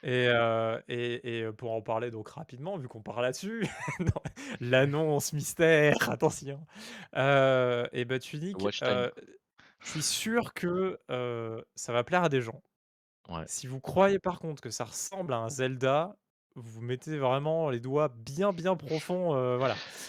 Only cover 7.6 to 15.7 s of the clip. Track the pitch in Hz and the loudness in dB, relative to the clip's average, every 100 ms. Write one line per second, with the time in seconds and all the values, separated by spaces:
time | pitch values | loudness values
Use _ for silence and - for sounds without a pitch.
7.6 | 123 120 120 127 120 131 - 151 175 190 | 4 2 -2 -4 -2 -4 -4 -8 -8 -2
8.6 | 202 - 127 123 123 - - - _ _ | -2 0 0 2 0 -4 -18 -20 _ _
9.6 | - _ - 156 147 - 220 226 170 - | -20 _ -8 -4 -2 -2 0 0 0 -2
10.6 | 175 180 190 - - 127 123 117 113 113 | -2 0 0 -4 -4 -4 -2 -4 -4 -8
11.6 | - - - 120 120 180 170 135 117 - | -10 -10 -2 0 2 2 4 2 -2 -8
12.6 | _ _ _ _ _ _ - 85 80 - | _ _ _ _ _ _ -10 -8 -6 -8
13.6 | 131 131 - 156 196 196 185 170 165 143 | -8 -8 0 4 6 4 -2 -6 -8 -10
14.6 | 120 - 117 - - 190 175 120 113 139 | -8 -8 -8 -8 -8 -6 -4 -2 -2 -2
15.6 | 131 | -2